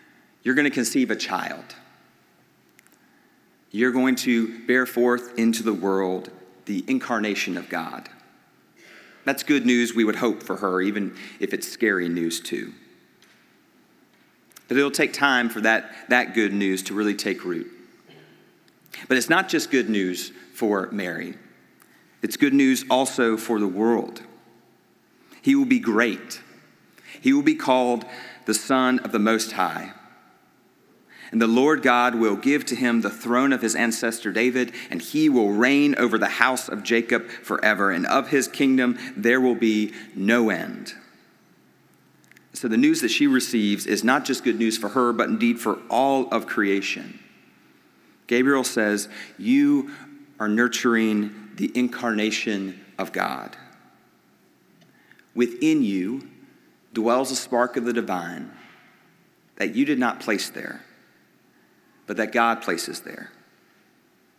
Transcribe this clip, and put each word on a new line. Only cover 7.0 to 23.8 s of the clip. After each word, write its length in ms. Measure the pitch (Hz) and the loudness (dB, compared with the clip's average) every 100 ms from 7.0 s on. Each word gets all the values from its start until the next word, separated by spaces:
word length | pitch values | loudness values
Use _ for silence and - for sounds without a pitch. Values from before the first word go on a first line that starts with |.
| - 117 107 98 - 90 | -2 -4 -2 -4 -4 -6
of 120 | - | -8
God. 400 | 87 80 - - - _ _ _ _ _ _ - - - - | -8 -8 -12 -16 -20 _ _ _ _ _ _ -20 -20 -20 -8
That's 180 | - 131 | -4 -4
good 240 | - 143 120 | 0 2 4
news 280 | 123 117 | 2 2
we 80 | 117 | 0
would 140 | 107 101 | 0 0
hope 260 | 120 - | -2 -2
for 140 | - 98 | -6 -4
her, 240 | 101 92 | -2 0
even 340 | 92 104 98 - - - | 0 -2 -4 -8 -16 -8
if 140 | - | -6
it's 160 | 98 - | -6 -8
scary 400 | - 110 98 87 | -2 0 0 -2
news 320 | 85 82 80 | -2 -2 -4
too. 320 | - 60 - - - _ _ _ _ _ _ _ _ _ _ _ _ _ _ _ _ - - | -6 -8 -10 -14 -20 _ _ _ _ _ _ _ _ _ _ _ _ _ _ _ _ -20 -4
But 100 | 123 | 0
it'll 140 | 143 | 0
take 220 | 139 147 | 0 -2
time 360 | - 143 127 117 | 2 2 4 0
for 120 | 113 | 0
that, 480 | 110 110 - - - | 2 2 -2 -14 0
that 260 | 123 - | 0 2
good 180 | 113 104 | 0 0
news 300 | 101 98 95 | 2 0 0
to 100 | - | -2
really 200 | 101 104 | -2 -2
take 300 | 101 107 92 | -2 -4 -4
root. 260 | 90 85 - - - _ _ - - - _ _ _ _ _ - - | -4 -6 -8 -14 -20 _ _ -20 -20 -20 _ _ _ _ _ -14 -2
But 80 | 131 | 0
it's 120 | 117 | 2
not 200 | 170 190 | 2 2
just 220 | 160 - | -2 0
good 200 | 135 107 | 0 2
news 420 | 104 92 87 - - - | 0 -2 -4 -10 -16 -20
for 340 | - 113 101 92 | -4 0 0 -2
Mary. 440 | 101 90 85 85 - - _ _ _ _ _ _ _ | -6 -6 -6 -10 -14 -20 _ _ _ _ _ _ _
It's 140 | 101 - | -8 0
good 180 | 143 | 4
news 300 | 135 135 127 - | 6 4 2 2
also 480 | 127 131 - 117 110 | 2 2 0 2 0
for 240 | - 113 | 0 0
the 80 | 101 | 0
world. 540 | 92 | 2